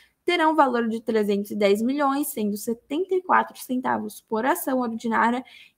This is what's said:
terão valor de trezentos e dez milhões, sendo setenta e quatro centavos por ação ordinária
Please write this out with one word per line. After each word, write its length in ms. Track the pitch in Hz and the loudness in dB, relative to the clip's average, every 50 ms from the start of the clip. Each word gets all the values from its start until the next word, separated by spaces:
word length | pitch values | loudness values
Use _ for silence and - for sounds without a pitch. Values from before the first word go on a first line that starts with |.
| - _ _ _ _ | -20 _ _ _ _
terão 300 | - 349 349 320 311 311 | -2 0 2 2 4 4
valor 320 | 311 285 262 240 233 233 226 | 4 4 4 2 0 0 -2
de 140 | 220 226 | -2 -4
trezentos 500 | - - 220 220 208 202 208 202 202 - | -2 -2 0 0 2 2 0 -2 -2 -4
e 40 | 220 | -2
dez 260 | 208 208 196 202 208 | 0 2 2 4 2
milhões, 460 | 226 247 277 294 294 269 269 285 294 - | 2 0 0 0 0 0 0 0 -2 -4
sendo 280 | - 233 214 208 202 | -4 -4 -4 -4 -4
setenta 580 | 208 - 240 226 - _ - 277 320 381 - 381 | -4 -4 -6 -6 -6 _ -6 -4 -4 -2 0 -2
e 80 | 370 | -2
quatro 360 | 370 370 226 226 - - - - | 0 2 2 2 2 0 -4 -12
centavos 600 | - - 254 254 254 247 240 214 214 214 - - | -8 -6 -4 -2 -2 0 -2 -2 -2 -6 -10 -14
por 240 | - - 226 220 226 | -10 -6 -4 -2 0
ação 340 | 269 339 359 - 294 262 254 | 0 0 0 0 -2 0 0
ordinária 640 | 247 226 226 226 - 226 226 220 220 226 240 254 262 - - - - - _ | 0 -2 -4 -6 -4 -2 2 2 2 2 2 0 -4 -10 -16 -20 -20 -20 _